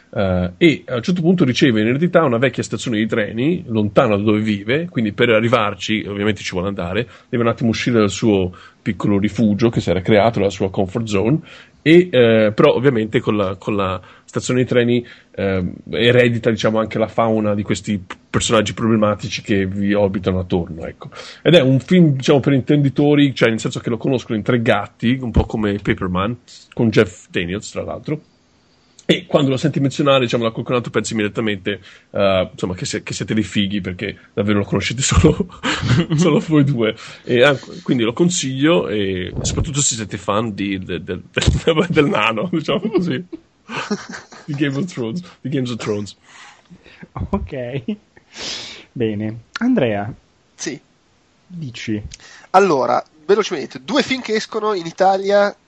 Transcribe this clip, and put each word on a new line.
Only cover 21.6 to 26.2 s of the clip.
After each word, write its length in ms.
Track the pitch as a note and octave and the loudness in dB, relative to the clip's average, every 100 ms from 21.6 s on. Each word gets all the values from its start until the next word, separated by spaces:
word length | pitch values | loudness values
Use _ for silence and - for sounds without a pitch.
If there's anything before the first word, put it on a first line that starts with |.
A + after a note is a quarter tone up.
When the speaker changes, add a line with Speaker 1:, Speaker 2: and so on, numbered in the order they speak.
Speaker 1:
un 180 | C3 C3+ | 6 2
film, 320 | - F3+ E3 | 4 4 6
diciamo, 300 | C3+ B2+ C#3+ | 4 2 2
per 100 | D3 | 4
intenditori, 800 | C#3 A#2+ D3 C#3 C#3+ D3 D3 C#3+ | 0 2 2 2 2 2 4 4
cioè 160 | B2 A#2+ | 2 0
nel 100 | A2+ | 0
senso 180 | - B2+ | -4 -6
che 100 | B2 | -6
lo 60 | A2+ | -4
conoscono 400 | C#3+ B2 - A2 | -2 -2 -2 -4
in 60 | |
tre 180 | G2+ B2+ | 0 0
gatti, 560 | A#2 G#2 G#2 - A#2 C3 | 2 0 -2 -4 -2 -2
un 100 | B2 | 0
po' 140 | G#2+ G#2+ | 0 0
come 300 | A2+ G#2 G2+ | 0 -2 -2
Paperman, 560 | - G#2+ F#2+ F2+ | -2 -2 -2 -2